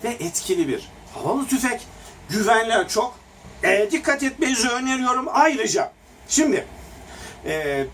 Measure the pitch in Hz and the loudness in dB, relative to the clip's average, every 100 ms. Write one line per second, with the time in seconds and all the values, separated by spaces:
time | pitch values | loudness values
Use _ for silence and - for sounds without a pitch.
0 | 240 240 233 - - 175 143 - - - | -6 -4 -4 -4 -2 0 0 -2 -6 -18
1 | - - 151 269 269 262 254 - - - | -16 -6 -2 -2 0 0 0 -4 -8 -18
2 | - - - 208 208 226 226 220 175 214 | -20 -16 -4 0 4 4 4 0 0 0
3 | - - - - - - 190 196 208 302 | -2 -4 -20 -20 -20 -2 2 2 2 0
4 | - 277 269 269 269 247 247 247 262 262 | 0 0 0 0 0 2 0 0 0 0
5 | 254 254 - - 311 262 220 190 - - | 0 0 2 4 4 4 0 0 -2 -6
6 | - - - - 311 117 - - - - | -20 -20 -2 2 4 2 -2 -12 -18 -18
7 | - - - - - 220 147 139 135 | -18 -16 -16 -10 -6 -2 -2 -2 -4